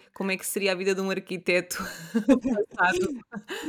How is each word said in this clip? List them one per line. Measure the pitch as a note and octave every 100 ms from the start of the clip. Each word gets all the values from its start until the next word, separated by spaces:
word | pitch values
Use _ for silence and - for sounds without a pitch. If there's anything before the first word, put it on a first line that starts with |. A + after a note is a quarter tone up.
| _
como | - F#3+
é | F#3
que | -
seria | G3+ G3
a | F#3
vida | F#3+
de | F#3+
um | F#3+
arquiteto | F#3+ F#3+ F#3 F#3 F3+ F3+ - F#3 - E3
<laughs> | A3+ G#3+ B3+ C4+ - A4
passado | - F#3 F4+ F4+ B3 - A3 - G#4